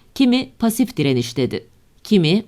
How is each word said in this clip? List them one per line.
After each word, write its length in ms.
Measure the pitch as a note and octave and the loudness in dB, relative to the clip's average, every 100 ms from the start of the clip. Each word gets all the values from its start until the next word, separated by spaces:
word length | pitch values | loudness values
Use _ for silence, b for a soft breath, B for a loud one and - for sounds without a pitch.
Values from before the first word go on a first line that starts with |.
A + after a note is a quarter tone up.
| b - | b 0
Kimi 340 | B3 B3+ - - | 2 0 -2 -4
"Pasif 380 | A3+ A3+ A#3 - | -2 0 -2 0
direniş." 400 | C#3+ B2+ A#2 - | 0 0 -2 -4
dedi. 280 | A#2+ G#2 - _ _ _ | -4 -4 -12 _ _ _
Kimi 400 | - G#3 D#3 G3+ | 0 2 4 0